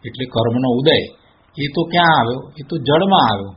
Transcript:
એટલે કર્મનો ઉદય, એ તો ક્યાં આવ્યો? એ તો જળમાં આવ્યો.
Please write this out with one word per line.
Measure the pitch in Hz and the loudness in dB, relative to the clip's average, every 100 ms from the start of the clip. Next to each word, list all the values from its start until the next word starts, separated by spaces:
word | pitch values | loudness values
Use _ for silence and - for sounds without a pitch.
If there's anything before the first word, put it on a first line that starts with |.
એટલે | 120 - 127 | -16 -10 -4
કર્મનો | 117 117 120 131 | -2 0 0 0
ઉદય, | 123 151 123 87 - _ _ _ - | 2 2 2 -2 -14 _ _ _ -10
એ | 143 | -6
તો | 170 | -4
ક્યાં | 160 170 170 156 | -2 2 4 4
આવ્યો? | 117 131 - | 0 -4 -10
એ | - | -18
તો | 139 170 | -10 -6
જળમાં | 123 190 196 185 | 0 2 4 2
આવ્યો. | 123 101 98 | 2 0 -6